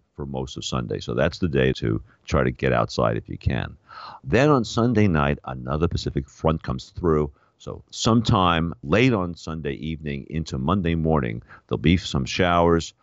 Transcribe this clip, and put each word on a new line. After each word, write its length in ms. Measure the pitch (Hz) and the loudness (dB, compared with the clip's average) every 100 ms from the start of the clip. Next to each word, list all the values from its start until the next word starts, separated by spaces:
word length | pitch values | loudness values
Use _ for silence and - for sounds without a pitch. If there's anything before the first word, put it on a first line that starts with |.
| _ | _
for 120 | - 71 | -12 -8
most 320 | 67 67 - | -6 -8 -8
of 80 | - | -6
Sunday. 340 | 64 57 50 | -6 -4 -6
So 140 | 50 | -4
that's 240 | 60 76 - | 0 0 0
the 100 | 90 | -2
day 240 | 67 65 | 2 2
to 280 | 64 57 55 - _ - | 0 -2 -4 -6 _ -2
try 180 | 73 | 0
to 80 | 64 | 0
get 220 | 62 67 | 0 0
outside 420 | 60 57 - 57 57 | 0 0 0 0 0
if 140 | - | -6
you 80 | - | -6
can. 400 | - 64 50 - _ - - - - | -2 -2 -4 -10 _ -18 -18 -14 0
Then 240 | 110 147 | 4 6
on 160 | 143 110 | 4 2
Sunday 420 | - 113 110 104 | 0 2 4 4
night, 320 | 80 71 71 - | 4 2 0 -6
another 420 | 64 62 73 85 | -10 -4 0 0
Pacific 400 | - - - 69 | -2 -4 -4 -6
front 360 | - 80 80 | -2 -2 0
comes 260 | - 64 - | -4 -8 -10
through. 420 | - 87 78 73 - _ _ | -4 0 2 0 -6 _ _
So 220 | - - - | -14 -14 -14
sometime 840 | - - 117 113 110 90 85 85 - | -4 2 2 4 4 4 2 0 -4
late 300 | 69 92 131 | 0 2 4
on 220 | 113 87 85 | 2 -2 -8
Sunday 400 | - 80 73 62 | -10 -8 -6 -6
evening 520 | 73 78 76 69 - | -8 -8 -8 -8 -6
into 280 | 80 78 67 | -8 -6 -4
Monday 380 | 67 98 85 82 | 0 0 0 0
morning, 460 | 78 78 60 57 - - _ | 2 2 0 -6 -12 -20 _
there'll 100 | 57 | 0
be 180 | 78 90 | 2 2
some 300 | - 71 65 | 2 -4 -2
showers. 680 | - 90 87 85 85 80 - | 0 2 4 4 4 0 -12